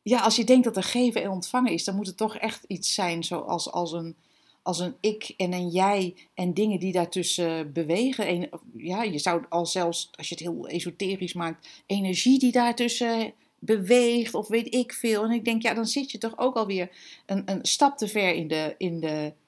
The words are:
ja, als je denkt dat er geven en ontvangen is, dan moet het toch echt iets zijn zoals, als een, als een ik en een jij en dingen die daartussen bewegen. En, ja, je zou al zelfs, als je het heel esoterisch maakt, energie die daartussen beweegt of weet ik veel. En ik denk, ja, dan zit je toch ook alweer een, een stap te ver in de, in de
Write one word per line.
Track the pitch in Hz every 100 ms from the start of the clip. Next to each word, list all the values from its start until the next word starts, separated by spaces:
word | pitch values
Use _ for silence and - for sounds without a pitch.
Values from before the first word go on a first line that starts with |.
ja, | - 240
als | 214 220
je |
denkt | 220 254
dat | 247 190
er |
geven | - 240 247 220
en | 196
ontvangen | 190 - 254 247
is, | 170
dan | - 196
moet | 190
het | -
toch | 214 214
echt | 220 - -
iets | 175 -
zijn | - 180 170
zoals, | 165 175 - 170 -
als | - 170
een, | 170 165 - _ _ _ _
als | - 170
een | 180 -
ik | 214 214 - -
en | 180
een | 180 180
jij | 175 196 202 180 - -
en | - 180
dingen | 180 214 196
die | 185
daartussen | 180 175 185 170 - 170 160 151
bewegen. | 143 151 180 262 233 196
En, | 175 175 170 - 117
ja, | 165 190
je | 226 147
zou | 185 170 165
al | 170 170
zelfs, | 190 170 170 - -
als | 156
je | 160
het |
heel | 175 165 -
esoterisch | 170 170 - 190 190 180
maakt, | 175 165 165 - - -
energie | 202 190 180 247 262
die | 254
daartussen | 247 240 233 240 233 233 226 226 - _ _
beweegt | 170 220 185 247 240 240 220
of | - 208
weet | 226 233
ik | 254 247
veel. | - 233 214
En | 220
ik | 233 233
denk, | 226
ja, | 233
dan | 220 226
zit | 285 269
je | 202
toch | 226 -
ook | 254 247
alweer | 202 190 180 - - - -
een, | 196 196
een | 190 -
stap | - 277 -
te | 208
ver | 214 190
in | 170 156
de, | 156 156 -
in | 185 165
de | 160 151 151 151